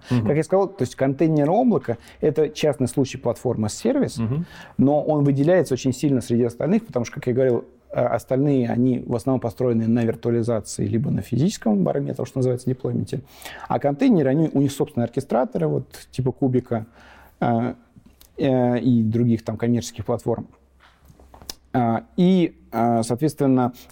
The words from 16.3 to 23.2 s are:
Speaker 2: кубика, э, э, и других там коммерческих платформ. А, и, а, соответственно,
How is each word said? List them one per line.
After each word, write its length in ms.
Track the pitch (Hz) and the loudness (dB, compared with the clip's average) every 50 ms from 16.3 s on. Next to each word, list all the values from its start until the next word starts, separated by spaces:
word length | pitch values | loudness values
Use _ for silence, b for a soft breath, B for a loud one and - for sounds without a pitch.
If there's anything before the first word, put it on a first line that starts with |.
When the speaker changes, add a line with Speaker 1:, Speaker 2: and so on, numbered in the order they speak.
Speaker 2:
кубика, 540 | 123 - 143 131 127 127 123 - 120 113 110 - B B B B B B B B B - | -2 0 -2 0 0 0 -2 0 -4 -6 -6 -8 B B B B B B B B B -4
э, 320 | - 120 117 113 120 - - - _ _ _ - _ - _ _ - _ - - | 0 0 0 0 0 -2 -6 -10 _ _ _ -20 _ -20 _ _ -20 _ -8 -2
э, 420 | - 139 131 127 123 123 123 120 | 0 2 2 2 2 2 0 0
и 240 | - 131 123 117 113 | 2 2 2 2 2
других 400 | 110 110 117 123 120 117 107 - | 2 0 0 2 2 2 0 -2
там 140 | - 110 104 | -6 -6 -4
коммерческих 480 | - 117 120 117 110 - - - 104 | 0 0 0 0 -2 -6 -10 -12 -6
платформ. 420 | - 120 107 - - 113 110 113 - - _ _ _ _ _ b b b b b b - _ - - - - - - - - _ _ - | -4 -4 -4 -2 -4 -4 -4 -6 -14 -18 _ _ _ _ _ b b b b b b -20 _ -20 -20 -20 -20 -18 -18 -18 -18 _ _ -2
А, 300 | 131 120 113 113 - - - - - | 0 2 2 0 0 -4 -6 -2 2
и, 380 | 180 180 190 185 170 160 - - - - | 4 4 4 4 2 0 -2 -6 -20 -8
а, 320 | - 113 117 120 117 117 110 | -2 0 2 2 2 2 2
соответственно, 680 | 117 123 120 | 0 -2 0